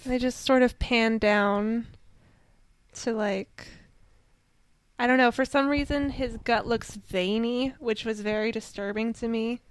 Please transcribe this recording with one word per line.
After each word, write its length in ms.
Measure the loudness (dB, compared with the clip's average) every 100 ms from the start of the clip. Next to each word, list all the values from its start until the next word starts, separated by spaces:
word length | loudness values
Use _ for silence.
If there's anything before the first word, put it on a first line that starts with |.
| -4
They 120 | -2
just 260 | -2 -2 2
sort 160 | 4
of 160 | 4 2
pan 400 | 0 2 2 2
down 680 | 4 4 4 2 0 -2 -6 -14 -20 -20 _ _ _ _ _ _ _
to, 180 | -10 -6
like, 540 | -2 -2 -2 -6 -12 -20 -20 -20 _ _ _ _ _ _ _ _ _ _ -2
I 80 | 2
don't 120 | 6
know, 120 | 4
for 120 | 4
some 240 | 2 2 2
reason 420 | 2 0 0 -2
his 280 | -2 -6 -4
gut 220 | 0 0 0
looks 280 | -2 -4
veiny, 800 | -14 -6 -2 0 0 0 0 -2 -4
which 240 | -4 -2
was 160 | -4 -4
very 300 | -2 -2 -2
disturbing 600 | -4 -8 -8 -6 -2 -4
to 140 | -4 -4
me. 320 | -2 -2 -6 -10